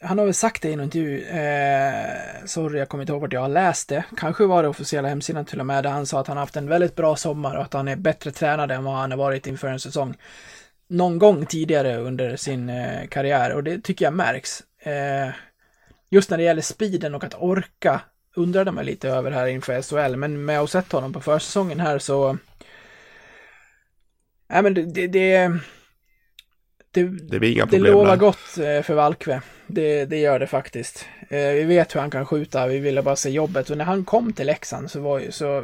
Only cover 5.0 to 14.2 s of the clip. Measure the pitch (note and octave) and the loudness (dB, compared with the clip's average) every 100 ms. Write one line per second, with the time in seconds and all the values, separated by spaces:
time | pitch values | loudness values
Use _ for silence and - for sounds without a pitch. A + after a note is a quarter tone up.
5 | C#3 C#3+ C#3 E3 C#3+ C#3 C3 C#3 C#3 C#3+ | -2 -4 -6 -6 -6 -6 -2 -2 -2 -4
6 | C#3 C3+ C3+ C#3+ C#3+ D3+ C#3+ E3+ F3 - | -2 -4 -4 -6 -6 -6 0 2 2 2
7 | D#3+ D3+ E3 D3+ C#3 D3+ C#3 C#3 C#3 C3+ | 0 2 -2 -4 -4 -4 -4 -4 -4 -2
8 | F#3 D#3 D3+ - D#3 D3+ C#3+ C3 C3+ C3+ | -2 -2 -6 -4 0 0 -2 -4 -4 -4
9 | C3+ C3 C#3 C3+ C3+ C3+ C3+ C3 C#3 D3 | -4 -2 -2 -2 -6 -8 -6 -6 -6 -4
10 | C3 - - - - - - _ _ F3 | -4 -6 -16 -20 -20 -20 -20 _ _ 0
11 | F3+ E3+ G#3 F3 D#3 D#3+ D#3 D3+ C3 A#2 | 2 6 6 6 0 -4 0 2 2 -2
12 | B2 B2+ B2 C3 - C3 B2 B2 B2 C#3+ | -4 -4 -4 -4 -6 -6 -6 -6 -6 -8
13 | - C#3+ C#3 C#3+ B2+ D3 C#3+ F3+ - F#3 | -8 -4 0 2 0 -2 -4 -6 -6 0
14 | D#3+ E3+ | 0 0